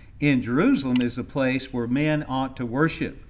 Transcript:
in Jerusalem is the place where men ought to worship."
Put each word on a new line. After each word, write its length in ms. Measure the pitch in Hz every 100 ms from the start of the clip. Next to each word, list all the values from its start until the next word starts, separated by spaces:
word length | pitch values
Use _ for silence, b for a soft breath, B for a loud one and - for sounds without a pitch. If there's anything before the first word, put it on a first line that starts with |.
| B -
in 220 | 147 131
Jerusalem 560 | 107 123 233 277 131 123
is 160 | 123 123
the 60 |
place 480 | 117 147 131 131 -
where 140 | 123 117
men 400 | 131 151 151 -
ought 300 | 131 131 131
to 80 | 120
worship." 580 | 127 156 - 127 -